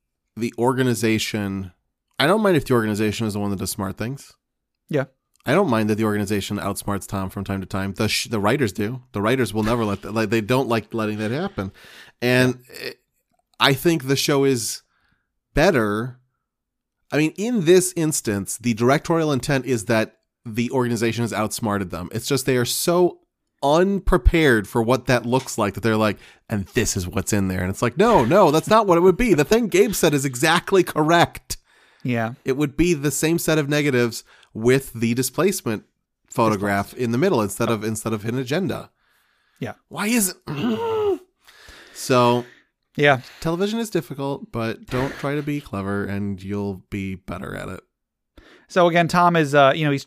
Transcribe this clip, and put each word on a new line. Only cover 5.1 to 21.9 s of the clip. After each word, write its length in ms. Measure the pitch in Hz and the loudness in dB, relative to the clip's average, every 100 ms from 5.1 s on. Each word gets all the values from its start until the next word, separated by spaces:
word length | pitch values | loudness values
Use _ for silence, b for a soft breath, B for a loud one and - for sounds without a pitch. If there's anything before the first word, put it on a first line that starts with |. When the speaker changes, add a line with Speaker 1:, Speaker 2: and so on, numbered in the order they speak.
| _ _ _ - | _ _ _ -2
Speaker 1:
I 40 | |
don't 160 | 151 196 | 0 2
mind 180 | 110 107 | 0 0
that 40 | |
the 100 | 107 | 0
organization 540 | 110 104 98 104 95 104 | 0 0 -2 -2 -4 -6
outsmarts 480 | 98 98 - 101 - | -6 -6 -6 -6 -6
Tom 240 | 101 92 | -8 -6
from 140 | 101 | -8
time 160 | 95 98 | -6 -6
to 60 | 92 | -6
time. 260 | 98 98 | -6 -6
The 140 | 92 107 | -2 -2
sh-, 180 | - 131 | -2 -4
the 120 | 117 | -2
writers 320 | 101 143 117 | 0 0 -2
do. 300 | 92 104 127 - | -2 -6 -6 -10
The 100 | 104 | -4
writers 320 | 104 131 110 | 0 0 0
will 80 | 107 | -2
never 220 | 107 120 | -2 0
let, 180 | 107 98 | -2 -4
th-, 100 | - | -6
like, 180 | 107 107 | -4 0
they 100 | 113 | 0
don't 280 | 101 127 123 | 0 0 0
like 240 | 117 104 | -2 -4
letting 260 | 113 107 107 | -6 -4 -4
that 120 | 107 | -4
happen. 420 | 131 190 - 95 - B B B B | -4 -6 -6 -8 -10 B B B B
And 400 | 123 123 127 123 - - | 0 2 2 0 -10 -16
Speaker 2:
Yeah. 80 | 123 - _ _ _ _ _ - | -14 -14 _ _ _ _ _ 0
Speaker 1:
I 140 | 123 | 2
think 340 | 135 180 165 131 | 2 2 0 0
the 100 | 139 | -2
show 280 | - 139 | 2 2
is 380 | 139 127 104 - _ _ _ _ _ _ _ | 2 2 -2 -10 _ _ _ _ _ _ _
better. 640 | - 170 151 107 104 127 127 _ _ _ _ _ _ _ _ _ | 0 2 4 2 -2 -4 -10 _ _ _ _ _ _ _ _ _
I 60 | 139 | 0
mean, 160 | 156 - | 0 -2
in 260 | 220 240 | -2 0
this 300 | 156 185 180 - | 6 6 4 -2
instance, 640 | 160 156 - 101 92 - | -2 -2 -2 -4 -4 -4
the 160 | 120 | -2
directorial 580 | 110 120 147 - 165 156 | 2 2 2 2 -2 0
intent 320 | 135 135 139 | -2 0 -2
is 220 | 123 120 101 | 0 -4 0
that 320 | 113 107 _ _ _ | 0 0 _ _ _
the 260 | 120 107 117 | -10 -4 -2
organization 500 | 131 123 117 117 107 | -2 -2 0 -2 -2
has 100 | 117 | -4
outsmarted 560 | 98 107 - 110 101 92 | -2 -4 -4 -2 -2 -4